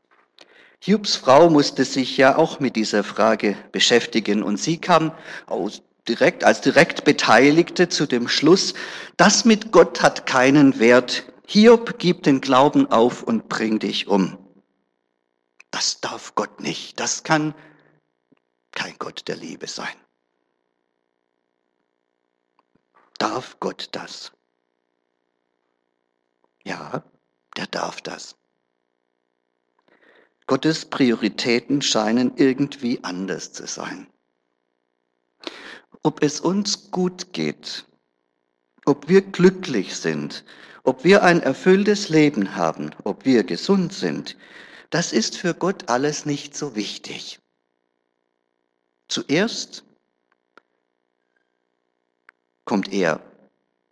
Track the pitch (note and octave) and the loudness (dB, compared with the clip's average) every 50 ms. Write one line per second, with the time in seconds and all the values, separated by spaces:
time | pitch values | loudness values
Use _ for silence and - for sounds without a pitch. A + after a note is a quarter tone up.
0 | _ _ _ _ _ _ _ _ - _ _ _ _ _ _ _ - - G3+ G#3+ | _ _ _ _ _ _ _ _ -20 _ _ _ _ _ _ _ -2 0 0 0
1 | G#3 - - - - C3+ B2+ D3 E3+ E3+ D#3+ D3 C#3 - - - C3 - - C#3 | 0 -4 -6 -4 2 6 6 8 8 8 6 4 2 0 0 -2 -4 -2 -2 -4
2 | B2+ B2 - - C3+ C3+ C3+ D3 E3 D#3+ - - C3+ A#2+ - A2+ G#2+ - - G#2 | -4 -4 0 2 4 4 4 2 0 0 -2 -4 -6 -4 -2 -2 -4 -2 0 -2
3 | G2 - - - G#2 A2+ A2 G#2 - G#2 G2 - - - - G2 - - B2 A#2 | -2 -2 -2 0 2 2 2 2 0 -2 -2 -4 -10 -10 -4 -2 0 2 2 2
4 | - - - A#2 G#2 G#2 G2+ G#2+ E2+ F2 G#2 G2+ - D#3+ E3+ D#3+ - - F3 D#3 | 2 0 -4 -4 -2 -2 -2 -2 -2 -4 -4 -4 -4 -4 -6 -4 0 2 2 2
5 | D#3+ D#3+ - - - - - - - - - A2+ F2+ G#2+ - - _ _ _ _ | 2 0 -6 -8 -18 -18 -18 -18 -12 -8 -6 -6 -6 -6 -8 -12 _ _ _ _
6 | - - A#2 - B2+ E3 - - - A#2 F#3 - - C3+ A#2 C3 E3+ - - - | -6 -6 -2 0 0 0 0 2 2 2 2 2 0 0 4 4 2 2 0 -4
7 | - D3+ C#3 - - - A2+ A#2 C3+ C#3+ D3+ E3 E3+ - - - F3+ E3+ - - | 0 0 0 0 2 4 6 6 6 6 6 4 2 0 2 0 0 0 0 -4
8 | D#3 - C3 A#2+ A#2+ - - - C#3 D3+ F#3 F#3+ - - - - - - - - | -4 -2 -2 -2 -2 -2 -4 0 4 4 4 4 4 -4 -6 -10 -14 -14 -14 -16
9 | - - _ - F3 G#3 G3+ - - A#3 A3 G#3+ - - - F3 E3 - - - | -18 -12 _ 4 4 4 4 4 4 4 2 2 0 2 6 6 6 6 4 2
10 | - D3 - - - - - C3 B2+ C3+ C#3 D3+ C#3+ C3+ - - A2 A#2 B2 B2+ | 2 2 2 0 -10 -4 0 2 4 6 6 6 6 6 6 4 6 6 6 6
11 | C3 - - - - - - _ _ - - G#3 G#3+ A#3 A#3 A3+ A#3 - - - | 4 2 -6 -10 -10 -12 -20 _ _ -2 4 6 8 8 8 8 4 -4 -10 -2
12 | - F3 F3 - - D#3 C#3 C3 - C3+ C3 B2+ C#3 D3 - C#3+ C3+ - - A2+ | 0 0 0 2 2 2 2 2 2 2 4 4 4 6 4 4 2 4 4 4
13 | A#2 B2 - - - - A#2 A2 - - - - A2+ A2 A2 G#2 - G2+ G#2 - | 4 4 2 -2 -4 -4 -4 -4 -4 -6 -6 -4 -2 -2 -2 -2 -2 -4 -4 -6
14 | - - G2+ G2 F#2 D#2+ - - - _ _ _ _ _ _ _ _ _ _ _ | -2 0 2 2 2 0 -4 -12 -20 _ _ _ _ _ _ _ _ _ _ _
15 | _ _ _ _ _ _ _ _ _ _ _ _ _ - - - - - - - | _ _ _ _ _ _ _ _ _ _ _ _ _ -12 -8 -6 -6 -6 -6 -6
16 | - - A2+ A2 - - - - G2+ - - - - D3 E3 - - - - - | -10 -12 -12 -12 -16 -10 -8 -8 -8 -8 -10 -12 -10 -10 -10 -10 -12 -16 -12 -8
17 | A2+ A#2 - - - - D#3+ D3+ D3+ D#3 D3 - - - _ _ _ _ _ _ | -8 -6 -6 -8 -4 -2 -2 -2 -2 -4 -8 -10 -20 -20 _ _ _ _ _ _
18 | _ _ _ _ _ _ _ _ _ _ _ _ _ _ - - - F#2 E2+ - | _ _ _ _ _ _ _ _ _ _ _ _ _ _ -12 -10 -10 -10 -12 -14
19 | - - D#2+ - - - E2+ E2 E2 E2 E2 E2+ - - - - - - - _ | -16 -14 -14 -16 -12 -12 -12 -12 -12 -16 -16 -14 -14 -14 -14 -12 -12 -12 -14 _
20 | _ _ _ _ _ _ _ _ _ _ _ _ _ A#1+ A#1+ A#1+ A#1+ A#1+ A#1+ A#1+ | _ _ _ _ _ _ _ _ _ _ _ _ _ _ _ _ _ _ _ _
21 | A#1+ A#1+ A#1+ A#1+ A#1+ A#1+ A#1+ A#1+ A#1+ A#1+ A#1+ A#1+ A#1+ A#1+ A#1+ A#1+ A#1+ A#1+ A#1+ A#1+ | _ _ _ _ _ _ _ _ _ _ _ _ _ _ _ _ _ _ _ _
22 | A#1+ A#1+ A#1+ A#1+ A#1+ A#1+ A#1+ A#1+ _ _ _ _ _ _ _ _ _ _ _ _ | _ _ _ _ _ _ _ _ _ _ _ _ _ _ _ _ _ _ _ _
23 | _ _ _ - A2 G#2 - B2+ - - - - - G2+ F#2 - - - - E2+ | _ _ _ -4 -4 -4 -4 -6 -10 -10 -14 -8 -8 -8 -8 -8 -14 -14 -14 -14
24 | E2+ - - - - - _ _ _ _ _ _ _ _ _ _ _ _ _ _ | -14 -14 -16 -18 -18 -20 _ _ _ _ _ _ _ _ _ _ _ _ _ _
25 | _ _ A#1+ _ _ _ _ _ _ A#1+ A#1+ A#1+ A#1+ A#1+ A#1+ A#1+ A#1+ A#1+ A#1+ _ | _ _ _ _ _ _ _ _ _ _ _ _ _ _ _ _ _ _ _ _
26 | _ _ _ _ _ _ _ _ _ _ _ _ - - - E2+ D2+ - - - | _ _ _ _ _ _ _ _ _ _ _ _ -14 -14 -12 -12 -12 -10 -12 -12
27 | - _ _ _ _ _ _ _ _ _ - - F#3 - - F2 E2+ E2+ - - | -12 _ _ _ _ _ _ _ _ _ -14 -12 -12 -10 -8 -8 -8 -8 -8 -12
28 | - - F2 E2 - - - _ _ _ _ _ _ _ _ _ _ _ _ _ | -14 -14 -14 -14 -16 -20 -20 _ _ _ _ _ _ _ _ _ _ _ _ _
29 | A#1+ A#1+ _ _ _ _ _ _ _ _ _ _ _ _ _ _ _ _ _ _ | _ _ _ _ _ _ _ _ _ _ _ _ _ _ _ _ _ _ _ _
30 | _ _ _ _ _ _ _ _ _ - C3+ C3 - D#3 D#3+ - - - - - | _ _ _ _ _ _ _ _ _ -4 -2 0 0 -2 -2 -2 -6 -10 -2 0
31 | C#3 A#2+ A2+ - - G#2 - - - B2 A#2 A#2+ - - C#3 D3 C#3 - - A2+ | 2 2 2 0 -2 -4 -4 -4 -4 -2 -2 -2 -2 -2 -4 -2 -2 -2 -2 0
32 | G#2+ A2 A2+ B2 B2 B2 - - C#3 C3 B2+ C3+ C#3+ C#3 - - B2+ A#2+ C3 - | 0 0 0 0 0 -2 0 2 2 2 2 0 -4 -6 -6 -8 -6 -6 -6 -6
33 | - - F2 F2+ F#2+ F#2+ F2 D#2 - - - - - - - - E2+ - - - | -8 -10 -10 -8 -8 -8 -8 -10 -10 -16 -18 -18 -14 -14 -12 -12 -12 -12 -12 -14
34 | - _ _ _ _ _ _ _ _ _ _ _ _ _ _ _ _ _ _ _ | -18 _ _ _ _ _ _ _ _ _ _ _ _ _ _ _ _ _ _ _
35 | _ _ _ _ _ _ _ _ - - - - - - - - _ _ _ - | _ _ _ _ _ _ _ _ -18 -18 -18 -18 -20 -20 -20 -20 _ _ _ -4
36 | - D#3 D3 - D3+ D3 D3 - - E3 F#3 G3+ G3+ - - - _ - - F3+ | -4 -4 -2 0 -2 -2 -2 -2 -4 -2 -2 -2 -2 -4 -6 -8 _ -10 -6 -4
37 | F3+ F3+ F3+ - - _ - D#2+ D#2 D2 - _ - - - - - _ _ _ | -4 -4 -4 -8 -18 _ -8 -6 -6 -6 -6 _ -14 -16 -16 -16 -18 _ _ _
38 | _ _ _ _ _ _ _ _ _ _ _ _ _ _ _ _ - - C#3 - | _ _ _ _ _ _ _ _ _ _ _ _ _ _ _ _ -2 -2 -2 -2
39 | - D3+ F#3 G3 G3 G3 - - F3 F#3+ F#3 F#3 - - C3 G2+ F2+ - - - | 0 4 4 4 4 2 -2 4 4 4 4 4 -8 -6 -4 -4 -4 -6 -8 -6
40 | - E2 D#2 D2+ D2 C#2 - - - _ - - - - - - - C3+ B2+ - | -4 -4 -4 -4 -6 -10 -12 -16 -20 _ -20 -20 -20 -20 -18 -6 -4 -4 -2 0
41 | - F3 G3 G3+ - F3+ F3 E3+ - C3 C3+ - - F#3 F#3 G3 G#3 G#3 G#3 G3+ | 2 4 4 6 6 4 4 4 2 -2 -4 0 2 2 4 4 4 0 0 -2
42 | - - D#3 D#3 D3+ D3 D3 - G2 G2 - G#2+ E2+ D#2+ D#2+ - D2 D2 - - | -2 0 2 4 4 4 2 -2 -6 -6 -4 -2 -2 -2 -2 -4 -8 -12 -12 -10
43 | - G#2+ F#2 - - - B2+ A2+ F#2 - E2+ - - - G3+ G3 F3 - - - | -10 -10 -10 -6 -2 2 2 2 2 0 -4 -8 -2 0 0 0 0 -2 -6 -6
44 | - E3+ - - - - - _ - - - - - - - - - - - D#3 | -6 -6 -6 -6 -10 -12 -16 _ -20 -20 -20 -20 -20 -20 -20 -20 -18 -8 -6 -6
45 | E3+ - - A3 A3+ - - - - E3+ D#3+ - D#3+ F3+ F#3+ - - - A#2+ B2+ | -6 -2 -2 -2 -2 -2 -6 -6 -6 -6 -4 -2 -4 -4 -4 -4 -4 -2 -2 0
46 | C#3 D3 D3+ - - D3+ C#3+ C#3+ - - - - D3+ C#3+ A#2 G#2+ G2+ - - - | 0 -2 -4 -4 -6 -6 -6 -6 -8 -14 -14 -12 -12 -10 -8 -8 -8 -8 -10 -14
47 | - - - - - - - - _ _ _ _ _ _ _ _ A#1+ A#1+ A#1+ A#1+ | -14 -16 -16 -14 -16 -18 -20 -20 _ _ _ _ _ _ _ _ _ _ _ _
48 | A#1+ A#1+ A#1+ A#1+ A#1+ A#1+ A#1+ A#1+ A#1+ _ _ _ _ _ _ _ _ _ _ _ | _ _ _ _ _ _ _ _ _ _ _ _ _ _ _ _ _ _ _ _
49 | _ - - - - - C3+ E3 G#3 A#3 - - - - - - _ _ _ _ | _ -10 -8 -8 -4 -2 0 0 0 -2 -4 -10 -12 -14 -16 -20 _ _ _ _
50 | _ _ _ _ _ _ _ _ _ A#1+ A#1+ A#1+ A#1+ A#1+ A#1+ A#1+ A#1+ A#1+ A#1+ A#1+ | _ _ _ _ _ _ _ _ _ _ _ _ _ _ _ _ _ _ _ _
51 | A#1+ A#1+ A#1+ A#1+ A#1+ A#1+ A#1+ A#1+ A#1+ A#1+ A#1+ A#1+ _ A#1+ _ _ _ _ _ _ | _ _ _ _ _ _ _ _ _ _ _ _ _ _ _ _ _ _ _ _
52 | _ _ _ _ _ _ _ _ _ _ _ _ - - A#2 G2+ G2 G2+ G2 G2+ | _ _ _ _ _ _ _ _ _ _ _ _ -8 -4 -4 -4 -4 -4 -4 -2
53 | F2+ E2 D2+ - - - _ _ _ _ _ _ _ _ _ _ _ _ | 0 0 -2 -4 -8 -20 _ _ _ _ _ _ _ _ _ _ _ _